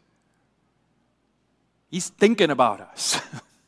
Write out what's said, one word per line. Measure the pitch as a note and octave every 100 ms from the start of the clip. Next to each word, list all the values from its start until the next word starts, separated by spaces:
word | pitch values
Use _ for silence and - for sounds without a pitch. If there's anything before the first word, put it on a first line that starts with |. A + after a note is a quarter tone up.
| _ _ _ _ _ _ _ _ _ _ _ _ _ _ _ _ _ _ _
He's | F3+ -
thinking | - G#3 A3+ E3
about | C3 A#2+ G2
us. | F#2+ - - -
<laughs> | - - - _